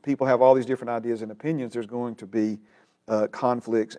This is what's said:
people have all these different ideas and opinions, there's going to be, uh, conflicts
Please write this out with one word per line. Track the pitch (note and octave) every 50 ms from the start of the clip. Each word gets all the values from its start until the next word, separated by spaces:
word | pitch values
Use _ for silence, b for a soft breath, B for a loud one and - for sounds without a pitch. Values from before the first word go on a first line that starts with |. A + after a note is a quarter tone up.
people | - C#3+ C3+ - C3+
have | C3 B2+ A#2+
all | B2+ C3 C3
these | C3 A#2+
different | B2 C3 B2 B2 A#2+
ideas | A#2 A#2 A2+ A#2+ A#2 G#2+
and | A2+ G#2+
opinions, | G#2+ G#2+ - D#3 E3 C#3+ B2+ A2+ A2
there's | A#2+ A2
going | G#2 A#2 A#2+ A#2+ A#2+ A2+
to | - G#2+
be, | F#2+ G#2+ A2+ G#2+ G#2+ G#2+ G#2+ b b b b b b b _ _
uh, | - A2 G#2+ G#2+ G#2
conflicts | - - C3+ B2+ B2 A#2+ - A2+ A2+ A2+ G#2+ A2 -